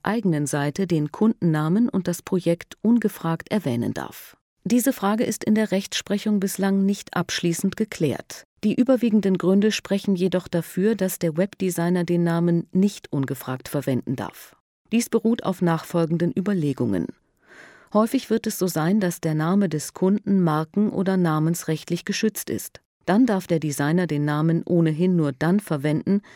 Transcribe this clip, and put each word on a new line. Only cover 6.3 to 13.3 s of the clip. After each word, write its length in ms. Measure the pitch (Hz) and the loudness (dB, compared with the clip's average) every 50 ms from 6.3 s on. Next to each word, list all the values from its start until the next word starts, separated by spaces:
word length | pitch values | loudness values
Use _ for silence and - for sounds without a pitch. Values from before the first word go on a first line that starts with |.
| 214 202 | 0 0
bislang 460 | 185 196 - - 190 196 196 196 196 | 0 -2 -2 -2 0 0 2 2 2
nicht 320 | 196 202 196 - - - | 2 0 -2 -4 -6 -4
abschließend 600 | 131 127 - - - - 170 165 - - 196 175 | -4 -2 -2 -4 -2 -2 -2 -2 0 -2 -2 -2
geklärt. 680 | - 220 - - - 160 143 107 - - - - - - _ _ _ - | -2 -4 -4 -4 -2 -2 -2 -2 -2 -8 -12 -16 -18 -20 _ _ _ -2
Die 100 | 214 190 | 0 2
überwiegenden 640 | - 247 233 262 240 - 240 208 220 190 196 190 175 | 2 4 4 4 4 4 2 2 2 2 2 0 2
Gründe 320 | - 175 190 202 202 220 | 2 2 4 4 4 2
sprechen 460 | 208 - - - 190 196 - - 196 | 0 -2 -4 -2 -4 -2 0 0 0
jedoch 320 | 175 185 190 175 185 175 - | 0 0 0 0 -2 -4 -2
dafür, 480 | - 170 160 - - 180 185 214 226 | -4 -4 -4 -4 -4 -2 0 0 0
dass 240 | 202 190 185 - - | 0 -2 -4 -2 -2
der 160 | - 170 151 | -4 -2 0
Webdesigner 640 | 156 190 202 - - 196 185 175 - 170 175 180 180 175 | 0 -2 -2 -2 -4 -2 -2 -2 0 0 0 2 0 0
den 220 | 170 175 175 170 | 0 2 2 2
Namen 420 | 170 165 170 170 175 170 170 170 - - | 2 2 2 2 2 2 2 0 0 0
nicht 380 | 185 190 208 - - - - - | 2 2 2 0 -4 -12 -6 -4
ungefragt 560 | 147 135 131 | -2 -2 -2